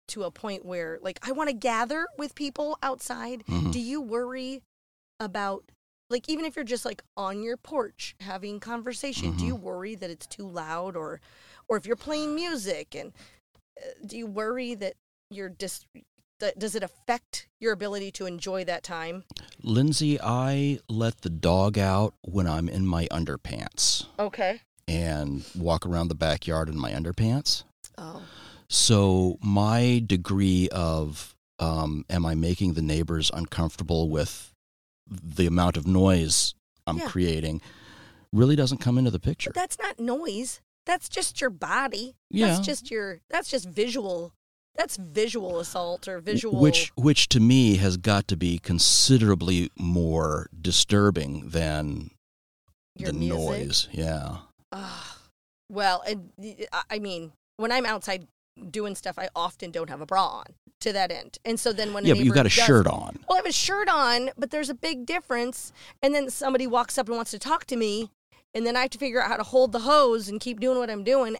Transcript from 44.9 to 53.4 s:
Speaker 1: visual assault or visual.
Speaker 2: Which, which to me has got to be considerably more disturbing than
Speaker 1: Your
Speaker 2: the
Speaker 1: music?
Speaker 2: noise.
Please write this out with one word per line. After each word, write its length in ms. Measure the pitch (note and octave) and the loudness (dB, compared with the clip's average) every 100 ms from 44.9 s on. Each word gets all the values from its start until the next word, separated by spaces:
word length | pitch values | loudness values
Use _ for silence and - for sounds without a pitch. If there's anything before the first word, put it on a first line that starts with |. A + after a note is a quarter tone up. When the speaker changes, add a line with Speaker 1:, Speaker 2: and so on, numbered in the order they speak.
| - | -4
Speaker 1:
visual 640 | F3 D3 A3+ A3 F#3 E3+ | -6 -2 0 -2 -4 -4
assault 480 | E3+ F#3 F3 F3 - | -4 -6 -4 -6 -8
or 100 | F3+ | -8
visual. 380 | E3+ G#3+ A3 A#2+ | -2 -2 2 6
Speaker 2:
Which, 340 | D3 - - - | 8 6 2 4
which 320 | C#3 C#3 - | 6 6 6
to 120 | B2+ | 8
me 360 | A2+ C3 A#2 F#2 | 8 10 8 8
has 220 | G2 F2+ | 6 2
got 280 | G#2+ G2+ - | 2 2 2
to 100 | E2+ | 0
be 200 | F2 F2 | 2 0
considerably 1120 | - E2+ - - - C3 A2 F#2 F2 F2 F2 - | 0 4 6 6 8 8 8 4 4 2 2 0
more 680 | F2 F2 E2 D#2+ D#2 D2+ - E2+ | 2 4 4 2 2 0 -4 -6
disturbing 920 | F2 - - G2+ G2+ E2+ C#2 D2 - | 0 2 4 6 6 4 -2 -6 -4
than 600 | E2 D#2+ D2+ D2+ D2 D2+ _ _ _ _ _ _ _ _ - | -2 0 0 -2 -6 -8 _ _ _ _ _ _ _ _ -10
Speaker 1:
Your 160 | F#2 | -6
Speaker 2:
the 60 | D2+ | -2
Speaker 1:
music? 200 | E2+ | -2
Speaker 2:
noise. 500 | E2 | 0